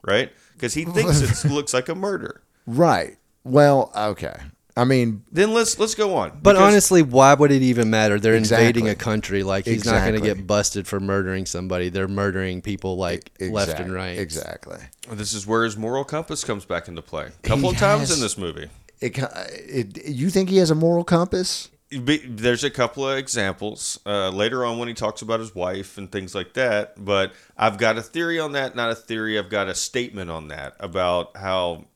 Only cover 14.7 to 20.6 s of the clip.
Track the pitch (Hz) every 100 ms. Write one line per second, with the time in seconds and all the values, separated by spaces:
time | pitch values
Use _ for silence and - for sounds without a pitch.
14.7 | 50 - _ - 107 104 104 98 113 113
15.7 | 104 110 131 139 151 160 156 - 104 -
16.7 | 87 - 82 - 80 71 - - 117 139
17.7 | 180 202 208 - 156 113 - 90 78 76
18.7 | - _ _ 123 - 131 - - - -
19.7 | 139 104 - - 131 160 190 190 190